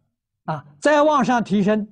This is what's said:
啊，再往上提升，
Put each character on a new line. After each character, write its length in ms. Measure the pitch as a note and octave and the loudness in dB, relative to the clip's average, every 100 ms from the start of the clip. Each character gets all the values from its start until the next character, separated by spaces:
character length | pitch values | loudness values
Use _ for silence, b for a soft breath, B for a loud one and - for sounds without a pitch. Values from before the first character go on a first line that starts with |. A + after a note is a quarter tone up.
| _ _ _ _ | _ _ _ _
啊， 320 | - D3+ - _ | -12 -12 -14 _
再 200 | C#4+ D4 | 0 2
往 220 | D4+ D4 | 2 2
上 180 | A3+ A#3+ | 0 -2
提 220 | - G3+ | -2 -2
升， 260 | F#3+ G#3+ G#3 | 0 -2 -4